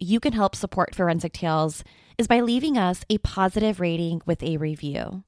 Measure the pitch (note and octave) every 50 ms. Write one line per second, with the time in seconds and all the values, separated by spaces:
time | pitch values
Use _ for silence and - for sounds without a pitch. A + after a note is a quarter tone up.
0 | F#3 F3 G#3 A#3 - D4 A#3 A3 G3+ G3 - - - F#3+ - - F3 - - -
1 | F#3 E3+ E3 E3 - E3 - - - E3 D#3+ D#3 D#3 D#3+ D3+ - - - - _
2 | _ _ _ - A#3 G3+ A#3 A#3+ A#3+ A#3 A#3 B3+ C4 D#4+ C#4+ A#3+ F#3+ F3+ F3+ -
3 | - - G#3+ G#3 - - - - F#3+ F#3+ - - A3 G#3+ G#3 F#3 F3+ E3+ E3 E3
4 | E3+ E3 E3+ E3 - - E3+ - - E3 D#3+ D3+ D3+ D#3 D#3 D3 - C#3+ C#3 -
5 | - - - F#3 F#3+